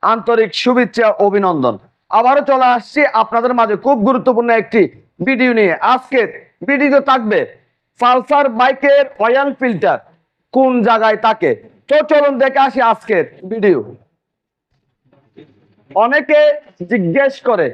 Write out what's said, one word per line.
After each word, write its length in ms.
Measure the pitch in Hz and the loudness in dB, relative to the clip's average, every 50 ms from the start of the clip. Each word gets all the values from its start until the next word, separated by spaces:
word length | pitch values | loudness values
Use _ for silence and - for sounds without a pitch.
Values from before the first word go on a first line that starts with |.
| - | 0
আন্তরিক 480 | 196 220 226 190 - 233 226 220 190 - - | -2 -2 -2 -2 -2 0 0 0 -2 -2 -4
শুভেচ্ছা, 460 | - 247 247 247 247 - - 226 233 214 196 - 202 | -2 0 2 2 0 -2 -2 0 0 0 0 0 0
অভিনন্দন। 500 | 202 196 202 202 185 170 147 127 120 107 95 _ _ _ _ _ _ | 0 0 0 -2 0 -2 0 -2 -2 -4 -4 _ _ _ _ _ _
আবারও 320 | 180 214 233 247 269 294 - - | -2 0 2 2 2 2 2 0
চলে 180 | 277 262 254 247 247 | 0 2 2 2 0
আসছি 260 | 240 - - - 294 294 262 - 220 | 0 -4 -6 -2 -2 -2 0 0 0
আপনাদের 320 | 220 - - 233 233 247 247 240 | -2 0 -2 -2 -2 0 0 0
মাঝে 160 | 226 220 214 185 - | 0 0 -2 -4 0
খুব 120 | 254 285 240 202 | 0 0 2 2
গুরুত্বপূর্ণ 420 | 262 262 240 - 254 247 220 240 240 233 226 | 0 0 0 0 0 0 0 0 0 0 0
একটি 200 | 202 - - 226 175 143 - - _ _ _ _ 170 | 0 -2 0 0 0 0 -2 -14 _ _ _ _ -4
ভিডিও 240 | 233 269 220 254 254 240 220 | -4 -2 0 0 0 2 2
নিয়ে। 140 | 214 180 160 - 165 208 254 | 2 0 0 -2 0 0 0
আজকের 340 | 254 - - 269 254 220 160 - - - _ _ _ - | -2 -2 -4 -2 -2 -2 -2 -6 -16 -20 _ _ _ -6
ভিডিও 320 | 190 277 277 285 285 269 277 269 277 | -4 -2 0 0 2 2 0 2 2
থাকবে 300 | 262 262 226 214 208 165 127 - - _ _ _ _ _ _ _ _ _ | -2 -2 0 -2 -2 -2 -2 -4 -12 _ _ _ _ _ _ _ _ _
পালসার 480 | 240 240 254 254 - - 294 285 285 269 226 220 | 0 0 0 0 0 0 0 0 0 0 0 0
বাইকের 440 | 247 262 269 269 - 285 277 285 277 277 - - 202 | 0 0 0 0 0 2 2 2 2 0 -4 -2 -2
অয়েল 240 | 226 247 269 277 285 254 _ | 0 0 0 0 -2 -4 _
ফিল্টার 400 | 254 247 220 160 - 185 147 120 _ _ _ _ _ _ _ _ _ _ - | -4 -4 -4 -2 -2 -2 -2 -2 _ _ _ _ _ _ _ _ _ _ 0
কোন 180 | 254 269 262 254 247 208 | 0 2 2 2 0 0
জায়গায় 320 | 233 226 226 220 220 214 214 214 | 0 0 2 2 0 0 0 0
থাকে। 260 | 220 214 220 175 143 117 - - - _ _ _ - | -2 -2 0 -2 -2 -2 -4 -8 -20 _ _ _ -2
তো 60 | 277 302 302 302 | 0 0 2 2
চলুন 220 | 311 294 294 285 277 240 | 2 2 2 0 0 0
দেখে 180 | 269 262 269 277 269 | -2 0 2 0 0
আসি 120 | 262 - 262 247 226 | 0 0 0 0 0
আজকের 320 | 220 - - - 214 175 147 - - - - 185 | 0 -2 -2 -2 -2 -2 -2 -4 -8 -20 -14 -12
ভিডিও। 280 | 214 226 202 202 170 127 107 113 113 - _ _ _ _ _ _ _ _ _ _ _ _ _ _ _ _ _ _ _ _ _ _ _ _ _ _ _ - - _ _ _ _ _ _ _ _ _ | -8 -2 0 2 2 0 -2 -8 -16 -20 _ _ _ _ _ _ _ _ _ _ _ _ _ _ _ _ _ _ _ _ _ _ _ _ _ _ _ -20 -20 _ _ _ _ _ _ _ _ _
অনেকে 480 | 139 185 220 240 269 302 - - 302 302 302 302 294 302 _ - _ _ 180 175 | -2 0 0 2 0 -2 0 2 2 4 4 2 0 -2 _ -20 _ _ -8 -4
জিজ্ঞেস 420 | 226 233 180 170 165 277 277 - 180 - - | -4 -2 -2 0 0 0 0 0 -2 -4 -4
করে 200 | 247 233 185 160 123 | -2 0 0 -2 -4